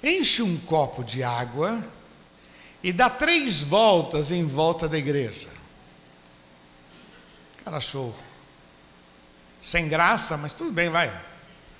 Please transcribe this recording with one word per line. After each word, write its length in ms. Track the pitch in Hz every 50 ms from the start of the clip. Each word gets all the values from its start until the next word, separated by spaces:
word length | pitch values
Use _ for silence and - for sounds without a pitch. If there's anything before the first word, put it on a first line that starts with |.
| -
Enche 380 | 294 349 381 294 - - -
um 160 | 240 190 170
copo 460 | 151 - - 160 156 143 131 - - 123
de 200 | 110 113 131 127
água 640 | 120 120 120 123 120 117 139 156 196 233 233 - - - - - - - - - - - - - - - - - - - - -
e 80 | 180
dá 180 | 180 175 247 240
três 520 | 247 - 302 320 349 330 285 254 190 156
voltas 720 | 147 143 160 208 226 220 196 170 156 - - 151 151 143
em 140 | 180 175 170
volta 420 | 151 131 143 156 165 170 165 165
da 100 | 156 151
igreja. 500 | 156 139 143 147 143 131 107 - - - - - - - - - - - - - - - - - - - - - - - - - - - - - - - - - - - - - - - - - - - - - -
O 40 | -
cara 140 | 214 165
achou 360 | 147 127 - - 139 131 120 110 - - - - - - - - - - - - - - - - - - - - - - - - - - - - -
sem 280 | - - - 170 165
graça, 500 | 156 156 156 170 185 226 214 - - 160
mas 160 | 147 147 147 -
tudo 180 | - 339 330
bem, 180 | 220 156 175 170
vai. 240 | 160 170 170 127 95 87 - - - - - - - - - - - -